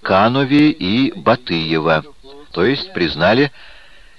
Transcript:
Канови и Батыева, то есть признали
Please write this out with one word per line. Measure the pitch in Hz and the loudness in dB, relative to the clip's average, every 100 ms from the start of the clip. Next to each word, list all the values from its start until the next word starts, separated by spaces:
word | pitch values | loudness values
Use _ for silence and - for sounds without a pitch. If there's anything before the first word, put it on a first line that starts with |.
Канови | - 95 110 131 135 147 151 | -2 2 2 0 0 2 2
и | - 92 113 135 | 2 -2 0 -2
Батыева, | 98 107 120 - 85 80 80 78 78 71 - - - - | -2 -2 -2 -2 -4 -2 -2 0 0 -2 -18 -20 -20 -12
то | - 104 | -2 -2
есть | 135 - | -2 -6
признали | - 82 69 87 117 143 - - - - - - | -6 -4 0 0 2 0 -4 -20 -20 -20 -20 -20